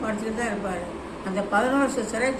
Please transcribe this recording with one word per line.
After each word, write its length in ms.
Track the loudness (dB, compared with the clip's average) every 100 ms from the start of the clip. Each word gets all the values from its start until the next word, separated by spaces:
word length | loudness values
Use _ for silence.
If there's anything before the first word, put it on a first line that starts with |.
படிச்சுட்டு 360 | -2 -2 -2 -2
தான் 100 | -2
இருப்பாரு. 300 | -2 -4 -4 -6 -8 -10 -8 -4
அந்த 140 | -2 2
பதினோரு 320 | 4 4 4
வருஷ 180 | 4 2 -2
சிறை 200 | 2 2